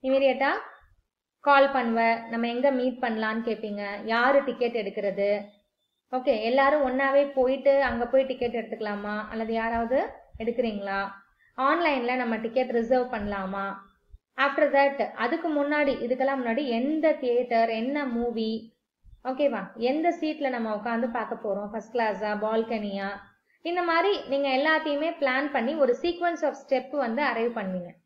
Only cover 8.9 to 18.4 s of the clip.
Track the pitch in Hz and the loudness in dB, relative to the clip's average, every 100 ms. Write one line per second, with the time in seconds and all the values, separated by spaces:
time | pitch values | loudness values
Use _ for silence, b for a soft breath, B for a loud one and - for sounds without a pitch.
8.9 | 202 208 208 214 220 226 226 226 233 226 | -6 -6 -6 -6 -6 -2 -2 0 0 2
9.9 | 269 403 - - - 226 233 233 202 196 | 0 0 -8 -20 -6 -4 0 -2 -2 -4
10.9 | 196 196 - _ b b - 269 320 330 | -4 -4 -8 _ b b -2 2 2 2
11.9 | 269 240 254 233 220 220 254 254 233 226 | 0 0 -2 -2 -2 -2 0 0 0 2
12.9 | 254 247 226 208 202 190 196 196 196 - | 2 2 -4 -4 -4 -4 -4 -6 -8 -16
13.9 | _ _ - _ - 277 285 294 277 277 | _ _ -20 _ 0 0 4 4 6 4
14.9 | 277 208 - 240 330 339 294 285 294 285 | 2 -4 -2 -2 0 0 0 0 2 2
15.9 | 247 226 254 262 277 240 226 285 226 269 | 0 -2 0 0 0 0 -2 0 0 0
16.9 | 311 311 302 254 240 247 233 226 220 240 | 2 2 2 2 0 2 2 2 0 -2
17.9 | 294 277 233 240 226 | -2 -2 -2 -2 -2